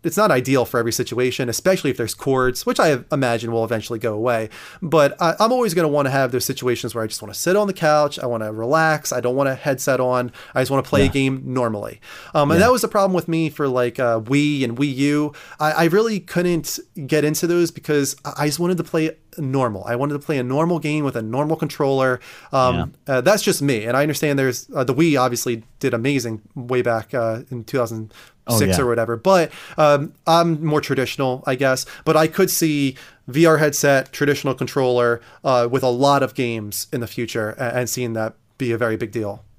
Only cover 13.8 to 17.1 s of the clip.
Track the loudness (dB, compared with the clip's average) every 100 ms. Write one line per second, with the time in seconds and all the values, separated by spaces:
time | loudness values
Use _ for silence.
13.8 | 0 0 0 0 0 0 2 0 -2 -2
14.8 | -2 0 0 2 -2 -6 -20 -4 -2 2
15.8 | 2 2 2 -2 -4 -2 0 -2 -4 -12
16.8 | -12 -14 -2